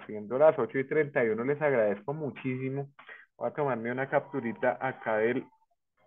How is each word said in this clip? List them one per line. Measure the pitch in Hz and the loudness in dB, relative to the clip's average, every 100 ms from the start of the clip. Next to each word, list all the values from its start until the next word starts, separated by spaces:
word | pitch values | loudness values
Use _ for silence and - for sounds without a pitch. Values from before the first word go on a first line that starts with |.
| - | -10
siendo | 104 104 127 | -10 -4 4
las | 156 151 | 6 6
ocho | 117 139 | 0 -2
y | 135 | 0
treinta | 151 147 143 | 0 0 2
y | 117 | 2
uno, | 107 | 2
les | 127 143 | 0 0
agradezco | 151 127 107 101 - | 2 4 2 0 -4
muchísimo. | 156 143 - 135 127 131 135 139 - - - - - | -6 -6 -6 -6 -4 -4 -6 -8 -14 -20 -20 -20 -8
Voy | 117 | -6
a | |
tomarme | - 143 117 117 | -2 -2 -2 -2
una | 123 135 | -4 0
capturita | 147 - 139 117 107 127 - | 0 0 -4 -4 0 0 0
acá | 135 - - 110 | -4 -4 -2 2
del, | 113 127 - _ _ _ _ _ | 2 0 -4 _ _ _ _ _